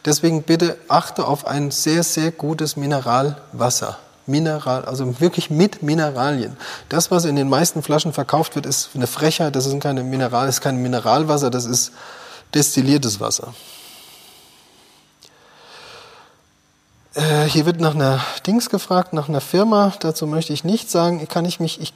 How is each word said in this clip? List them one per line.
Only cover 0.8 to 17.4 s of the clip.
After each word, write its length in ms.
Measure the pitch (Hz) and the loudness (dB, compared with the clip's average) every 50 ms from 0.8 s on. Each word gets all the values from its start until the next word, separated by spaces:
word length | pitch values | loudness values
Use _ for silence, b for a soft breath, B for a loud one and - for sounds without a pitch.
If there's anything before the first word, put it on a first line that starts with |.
| - - | -2 2
achte 380 | 139 165 - - - - - | 2 2 2 0 -4 -4 -2
auf 220 | 123 143 - - - | -2 -2 -2 -4 -4
ein 240 | 135 143 143 143 | -4 -2 -4 -4
sehr, 320 | - - - 175 175 170 170 | -4 -2 0 0 2 2 0
sehr 280 | - - 160 156 165 | 0 0 0 -2 -2
gutes 440 | 165 - 147 147 160 156 156 147 - | -2 -4 -4 -4 -4 -2 -4 -4 -4
Mineralwasser. 1200 | 147 143 143 147 135 127 123 120 127 139 147 147 - - - - 117 117 123 - - - 107 - - - - _ _ - - | -4 -2 -2 -2 -2 0 0 2 2 2 0 -2 -6 -12 -12 -6 -2 0 0 0 -2 -4 -6 -8 -12 -16 -20 _ _ -6 -2
Mineral-, 580 | 139 151 160 160 156 151 - 131 127 131 135 | 0 0 0 0 -2 -2 -2 -2 -2 -2 -4
also 340 | - 131 131 135 127 120 120 | -6 -6 -4 -4 -4 -2 2
wirklich 300 | 165 180 - - - - | 2 2 2 2 -2 0
mit 320 | 151 151 190 208 - - | 2 4 2 2 2 -2
Mineralien. 760 | 156 147 156 165 156 147 135 123 127 143 147 131 107 - 131 B B B B B B B | -2 0 0 0 0 0 0 0 0 0 0 -2 -2 -4 -8 B B B B B B B
Das, 200 | - 165 - - | -2 0 0 2
was 160 | 185 175 170 | 2 2 2
in 100 | 156 143 | 2 2
den 140 | 143 135 135 | 2 2 2
meisten 320 | 135 139 170 - - 160 | 4 2 2 2 0 -2
Flaschen 320 | - - 147 156 - 165 - | -2 0 0 2 0 0 -2
verkauft 420 | - 135 - - 156 165 - - | -4 -2 0 0 0 0 0 -4
wird, 120 | - - 131 | -6 -4 -2
ist 240 | 131 - - - - | -2 -4 -4 -4 -4
eine 140 | 139 123 123 | -4 -4 -4
Frechheit. 480 | - - 151 160 160 - 165 147 139 | -2 0 0 0 2 2 0 0 0
Das 80 | 131 131 | 0 0
sind 180 | 139 139 143 | 0 -2 -2
keine 220 | - 147 135 131 127 | -2 -2 -2 -2 -2
Mineral-, 440 | 131 131 135 131 117 120 120 131 139 | -2 -2 -2 -2 0 0 0 0 0
ist 140 | 131 - | 0 0
kein 160 | - 143 131 127 | 0 -2 -2 0
Mineralwasser, 720 | 123 123 123 117 104 113 123 147 156 156 147 143 139 123 | -2 0 -2 0 2 4 4 4 4 2 2 2 2 0
das 160 | 120 123 120 | 0 -2 -2
ist 260 | 117 127 123 - - B B B B B B B B B B B B - | -2 -2 -2 -2 -4 B B B B B B B B B B B B 0
destilliertes 680 | 151 143 - - 135 123 135 143 147 131 113 101 101 | 0 2 2 2 2 4 4 4 2 2 -2 -4 -4
Wasser. 340 | 110 113 - - - 120 120 B B B B B B B B B B B B B B B B B B B B B B B B B B B B B B B B _ B B B B B B B B B B B B B B B B B B B B B B B B B B _ _ _ _ _ _ _ _ _ _ _ _ - 147 | -4 -4 -4 -4 -6 -8 -16 B B B B B B B B B B B B B B B B B B B B B B B B B B B B B B B B _ B B B B B B B B B B B B B B B B B B B B B B B B B B _ _ _ _ _ _ _ _ _ _ _ _ -4 -2
Äh, 320 | 151 156 147 151 | 0 2 4 4